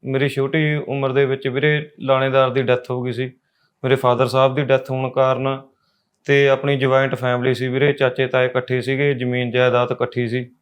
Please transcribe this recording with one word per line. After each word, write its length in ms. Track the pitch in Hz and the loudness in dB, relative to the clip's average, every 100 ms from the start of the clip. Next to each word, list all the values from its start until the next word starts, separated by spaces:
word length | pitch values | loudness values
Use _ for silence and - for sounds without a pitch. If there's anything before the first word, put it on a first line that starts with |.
| 131 | -4
ਮੇਰੀ 240 | 135 143 | -2 -2
ਛੋਟੀ 460 | 135 135 156 151 151 | -2 -2 0 0 -2
ਉਮਰ 360 | - 139 135 | -4 -4 0
ਦੇ 140 | 131 139 | 0 0
ਵਿੱਚ 220 | 135 139 | 0 -4
ਵੀਰੇ 420 | 127 151 151 147 - | 0 0 0 -4 -10
ਲਾਣੇਦਾਰ 500 | 131 131 135 135 131 | 0 2 2 2 2
ਦੀ 120 | 127 | 0
ਡੈਥ 300 | 123 123 - | 0 0 0
ਹੋ 100 | 127 | -6
ਗਈ 100 | 123 | -4
ਸੀ, 140 | 117 127 - _ _ _ _ | -6 -8 -10 _ _ _ _
ਮੇਰੇ 120 | 131 131 | 0 2
ਫਾਦਰ 320 | 127 120 127 | 2 2 2
ਸਾਹਿਬ 280 | 127 135 131 | 4 2 2
ਦੀ 80 | |
ਡੈਥ 280 | 131 135 - | 0 0 0
ਹੋਣ 180 | 131 131 | -6 -4
ਕਾਰਨ, 520 | 127 131 127 135 135 - _ _ _ _ _ - | 0 0 0 -2 -6 -10 _ _ _ _ _ 0
ਤੇ 220 | 139 139 | 4 4
ਆਪਣੀ 280 | 135 143 139 | 2 0 0
ਜੁਆਇੰਟ 380 | 135 131 135 131 | 2 2 2 -2
ਫੈਮਿਲੀ 380 | 127 123 127 | -2 -2 -2
ਸੀ 140 | 123 131 | -2 -2
ਵੀਰੇ, 240 | 131 143 | 0 0
ਚਾਚੇ 340 | 139 131 127 131 | 2 0 0 -2
ਤਾਏ 180 | 131 127 | 0 0
ਇਕੱਠੇ 360 | 127 127 127 | -2 -2 -4
ਸੀਗੇ, 320 | 123 135 143 | -2 -2 -2
ਜ਼ਮੀਨ 380 | 131 123 123 123 | -2 -4 -4 -2
ਜਾਇਦਾਦ 400 | 123 127 120 123 | 0 2 2 -2
ਇਕੱਠੀ 360 | 123 123 - 120 | -2 -4 -4 -4
ਸੀ 220 | 120 123 _ | -4 -8 _